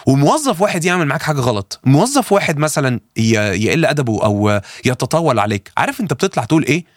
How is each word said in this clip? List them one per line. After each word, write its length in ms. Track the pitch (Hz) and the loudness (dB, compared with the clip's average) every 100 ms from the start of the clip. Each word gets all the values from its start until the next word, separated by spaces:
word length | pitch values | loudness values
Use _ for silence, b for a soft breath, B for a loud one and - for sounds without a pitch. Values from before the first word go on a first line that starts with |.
| B | B
وموظف 540 | 135 143 294 285 170 | 2 4 2 0 0
واحد 240 | 202 180 | 0 0
يعمل 220 | 165 180 151 | -2 0 -2
معاك 160 | 151 | -4
حاجة 180 | - 147 | -4 -2
غلط، 400 | 123 104 95 - | -2 -2 -6 -4
موظف 480 | - 139 233 285 226 | 4 4 4 2 2
واحد 260 | 202 - 147 | 0 0 -2
مثلا 420 | 151 151 139 117 _ - | -2 -2 -2 -4 _ -2
ي-، 160 | 113 | 0
يقل 500 | 107 104 95 107 127 | 2 0 0 0 0
أدبه 400 | 156 147 123 107 | 0 0 -2 0
أو 360 | 110 104 104 104 B B | 0 0 0 0 B B
يتطاول 540 | 123 127 135 156 165 117 | -4 -2 -2 0 0 0
عليك، 340 | 104 104 - - | 0 -4 -6 -4
عارف 240 | 170 277 | -2 -2
انت 120 | 196 | -4
بتطلع 320 | 139 196 185 | -2 -2 -2
تقول 200 | 120 160 | 0 0
ايه؟ 200 | - 151 170 | 2 -2 -4